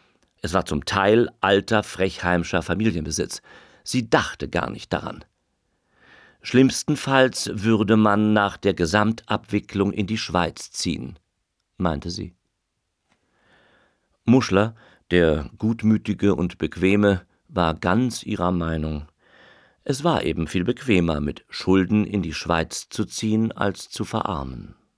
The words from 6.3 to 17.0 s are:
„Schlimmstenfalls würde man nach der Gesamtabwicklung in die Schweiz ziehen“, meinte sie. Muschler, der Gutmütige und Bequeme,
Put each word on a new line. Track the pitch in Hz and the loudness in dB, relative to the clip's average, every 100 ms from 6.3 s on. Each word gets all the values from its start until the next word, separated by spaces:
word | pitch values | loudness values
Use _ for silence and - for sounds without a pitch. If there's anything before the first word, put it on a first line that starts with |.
| _ | _
„Schlimmstenfalls | - 123 135 - - 147 139 135 131 - - | 0 4 4 2 -4 -4 2 4 4 2 -6
würde | 104 107 107 104 110 | -2 2 2 4 4
man | 107 104 107 | 6 4 4
nach | 107 101 - | 4 2 0
der | 101 | -2
Gesamtabwicklung | 85 82 104 107 113 - 107 - 104 - 98 98 | 0 2 2 2 -2 -4 -6 -2 -4 -2 -2 0
in | - 95 | 0 -4
die | 110 | -4
Schweiz | - 90 82 - - | -2 -2 -2 -4 -14
ziehen“, | - 92 - 65 - _ _ _ _ _ - | -8 -6 -4 -8 -14 _ _ _ _ _ -4
meinte | 90 76 87 | -2 -2 -6
sie. | 90 - _ _ _ _ _ _ _ _ _ _ _ _ _ _ _ _ _ _ _ - | -10 -12 _ _ _ _ _ _ _ _ _ _ _ _ _ _ _ _ _ _ _ 4
Muschler, | 127 - 95 110 113 _ _ - | 4 4 2 0 -4 _ _ 0
der | 87 82 76 71 - | 4 4 2 -4 -4
Gutmütige | 110 113 110 107 107 92 101 73 | -4 0 2 2 0 0 0 2
und | 87 - | -2 -4
Bequeme, | 78 - 95 104 | -6 0 2 4